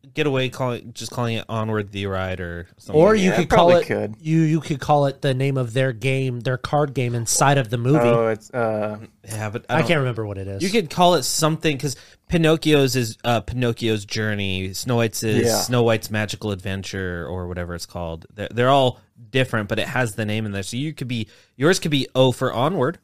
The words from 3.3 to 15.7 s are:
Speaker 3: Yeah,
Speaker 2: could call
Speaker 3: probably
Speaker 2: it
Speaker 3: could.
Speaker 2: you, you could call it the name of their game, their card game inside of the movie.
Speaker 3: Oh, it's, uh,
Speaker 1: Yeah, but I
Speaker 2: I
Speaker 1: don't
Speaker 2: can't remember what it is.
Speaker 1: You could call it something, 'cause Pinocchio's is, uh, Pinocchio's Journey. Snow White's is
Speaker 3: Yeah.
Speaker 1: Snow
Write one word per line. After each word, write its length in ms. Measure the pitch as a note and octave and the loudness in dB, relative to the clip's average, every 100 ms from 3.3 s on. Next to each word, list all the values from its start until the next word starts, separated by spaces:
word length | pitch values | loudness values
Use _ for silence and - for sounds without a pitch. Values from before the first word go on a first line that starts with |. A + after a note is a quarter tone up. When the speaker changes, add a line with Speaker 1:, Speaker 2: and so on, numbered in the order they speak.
Speaker 3:
Yeah, 60 | F#3 | 2
Speaker 2:
could 120 | D#3+ | 4
call 160 | B3 F3 | 6 6
Speaker 3:
probably 120 | F3 | 6
Speaker 2:
it 40 | D#3 | 4
Speaker 3:
could. 280 | G#2 G#2 G#2+ | -2 -4 -6
Speaker 2:
you, 200 | D#3 D#3+ | 0 2
you 200 | D#3+ D#3+ | 4 2
could 200 | - C#3+ | -2 -6
call 260 | - D3 C#3 | 2 2 2
it 140 | C3+ | 0
the 140 | C#3+ | -2
name 240 | B2+ C#3 C3+ | 0 0 0
of 140 | A#2+ | -2
their 180 | A2+ C3 | 0 -2
game, 480 | A2+ C3 C3+ C3 A#2+ | 0 -2 0 -2 -4
their 160 | A#2 B2+ | -4 -4
card 380 | - D3 D3+ | 0 0 0
game 200 | C3 B2 | 0 -2
inside 440 | A#2+ A2+ - C#3 C#3+ | -2 -2 2 4 4
of 100 | A#2+ | 0
the 80 | B2 | -2
movie. 220 | A#2 D3+ A#2+ | 2 4 4
Speaker 3:
Oh, 200 | A#2 A2+ | 4 2
it's, 220 | A2 - | -2 -6
uh, 480 | B2+ A2+ G#2+ G#2 G#2+ A2 _ G#2+ | -4 -2 -2 -4 -8 -14 _ -12
Speaker 1:
Yeah, 220 | G#2+ G#2+ | -8 -6
but 160 | G#2 - | -8 -2
I 60 | |
Speaker 2:
I 40 | C3 | 0
Speaker 1:
don't 80 | D#3+ | 2
Speaker 2:
can't 100 | E3 | 0
remember 260 | C3 A2+ | 0 -4
what 140 | G#2+ G2 | -6 -6
it 100 | F#2+ | -8
is. 140 | G2 | -4
Speaker 1:
You 80 | F#3 | 0
could 180 | A3 D#3+ | 0 0
call 260 | - F3+ E3+ | 4 4 4
it 80 | |
something, 520 | C3 - D#3 D#3 D#3+ C#3 | 0 0 0 2 -2 -2
'cause 200 | C#3+ - - _ _ | -4 -8 -14 _ _
Pinocchio's 680 | F3 D#3+ D#3+ D#3 D3 C3+ B2+ | 2 4 2 4 4 4 2
is, 220 | A2+ - | -2 -4
uh, 160 | A#2+ A#2 | -2 -2
Pinocchio's 640 | - B2 B2 A#2 A2+ G#2+ G2+ | -2 -2 -2 0 0 -2 -2
Journey. 680 | A2 G#2+ G#2 G2 F#2 F#2+ | -4 -2 -2 -2 -2 -4
Snow 240 | F#2+ - A#2+ | -6 -2 0
White's 260 | A#2 - | 0 -2
is 240 | A2+ G#2+ A#2 | 0 2 4
Speaker 3:
Yeah. 100 | A2 | 2
Speaker 1:
Snow 220 | F#2 | 0